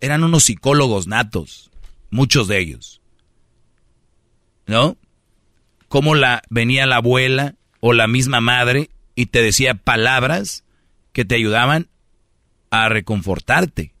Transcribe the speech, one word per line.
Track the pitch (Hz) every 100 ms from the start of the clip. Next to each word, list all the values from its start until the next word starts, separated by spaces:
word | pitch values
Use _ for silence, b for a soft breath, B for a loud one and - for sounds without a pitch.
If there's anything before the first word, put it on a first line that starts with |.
eran | 135 151 165
unos | 165
psicólogos | - 98 135 147 131 101 87
natos. | 110 107 90 76 - _ - - - -
Muchos | 110 135 139 98
de | 101
ellos. | 82 - - - _ _ _ _ _ _ _ _ _ _ _ _ _ _ _ _ -
¿No? | 113 151 - _ _ _ _ _ _ _ _ _
Cómo | 139 151 151
la, | 131 120 -
venía | 117 117 135 135
la | 123
abuela | 117 127 131 131 143 - _ _
o | 117
la | 117 113
misma | 127 131 123
madre | 117 123 123 131 - - _ -
y | 120
te | 123
decía | 113 101 131 107
palabras | - 113 120 131 127 175 202 - _ _ _ _ _
que | - 101
te | 120
ayudaban | 110 110 127 156 - _ _ _ _ _ _ _ _
a | 113 110
reconfortarte, | 110 92 104 90 90 - 147 180 - 76 _